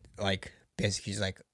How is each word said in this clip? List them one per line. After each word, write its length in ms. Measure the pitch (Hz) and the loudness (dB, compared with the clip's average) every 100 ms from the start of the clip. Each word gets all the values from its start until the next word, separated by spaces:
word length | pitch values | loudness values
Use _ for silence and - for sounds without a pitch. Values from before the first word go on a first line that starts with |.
| - - | -16 -2
like, 340 | 101 95 - - _ - | 0 0 -2 -16 _ 0
basically 340 | 104 98 - | 2 2 -2
he's 80 | 98 | -2
like, 200 | 98 - - | -2 -4 -12